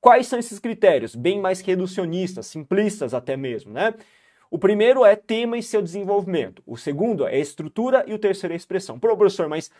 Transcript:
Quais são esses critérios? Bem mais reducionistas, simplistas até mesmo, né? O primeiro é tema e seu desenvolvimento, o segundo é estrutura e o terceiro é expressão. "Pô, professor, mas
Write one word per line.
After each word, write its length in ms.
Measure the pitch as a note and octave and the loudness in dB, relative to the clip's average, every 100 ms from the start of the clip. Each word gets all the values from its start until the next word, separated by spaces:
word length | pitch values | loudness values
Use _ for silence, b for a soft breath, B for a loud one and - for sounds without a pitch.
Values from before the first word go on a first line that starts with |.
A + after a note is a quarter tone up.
Quais 220 | B3 A#3+ B3+ | 8 6 4
são 100 | A#3+ | -4
esses 220 | A#3+ G3 | -6 -8
critérios? 560 | A#3 A3 G3 D3+ A2+ | -8 2 4 4 0
Bem 240 | A#2 B2+ G3+ | -4 -2 -2
mais 220 | F#3+ F#3 | -2 -4
reducionistas, 880 | F#3 F#3 F#3 F#3 F3 E3+ F3+ F#3 A2+ | -2 -2 -2 -4 -6 -4 -6 -8 -14
simplistas 640 | D#3 D3 F#3+ G#3+ - B2+ | -14 -4 0 0 -2 -6
até 220 | B2 A#2+ C3+ | -6 -6 -6
mesmo, 360 | C3+ A2+ G2+ | -6 -8 -10
né? 220 | A2 G#3+ A3 b b b b b | -4 -4 -4 b b b b b
O 80 | - | -2
primeiro 460 | F#3+ G#3 A3+ C4+ | 0 4 4 6
é 100 | A3+ | 6
tema 420 | G#3 _ A3+ A#3 A#3 | 6 _ -2 -2 -4
e 60 | |
seu 180 | A3+ G#3+ | -2 -2
desenvolvimento, 800 | F3 F3+ F#3+ G3+ G3 E3+ G#2+ - - | -2 -6 -2 -2 0 -4 -4 -8 -16
o 100 | A#2 | -12
segundo 480 | - C#3+ A3 G3+ | -8 -2 -2 0
é 140 | C#3 C3 | 0 -2
estrutura 680 | D3 - D#3 - A#3+ B3+ G#3 | -4 -6 -10 -4 2 2 0
e 40 | |
o 60 | G#3+ | -2
terceiro 340 | G#3 F#3+ F3+ | -2 -2 -4
é 40 | E3+ | -8
expressão. 420 | - F#3 F3+ A#2+ | -6 -6 -6 -4
"Pô, 180 | A3 G#3+ | 0 4
professor, 320 | G3+ F#3+ D#3+ | 2 2 -4
mas 220 | D#3 - b | -4 -8 b